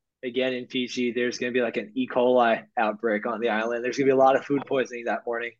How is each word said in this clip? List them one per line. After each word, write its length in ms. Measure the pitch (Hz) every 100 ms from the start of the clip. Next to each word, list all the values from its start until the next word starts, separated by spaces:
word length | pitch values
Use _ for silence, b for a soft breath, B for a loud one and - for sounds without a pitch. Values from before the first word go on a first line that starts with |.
| _ _
again 300 | 127 123 127
in 140 | 127 123
Fiji, 440 | 131 123 127 120
there's 260 | 113 123 117
gonna 140 | 123
be, 100 | 123
like, 140 | 120 117
an 160 | 107 131
E. 120 | 127
coli 560 | 131 123 127 117 110 - -
outbreak 480 | 110 107 117 104 120
on 160 | 110
the 80 | 117
island. 340 | 107 113 120
There's 140 | 123 123
gonna 80 | 135
be 60 |
a 40 | 131
lot 220 | 135 135
of 80 | -
food 200 | 143 -
poisoning 400 | 139 120 123 117
that 200 | 110 -
morning 260 | 117 117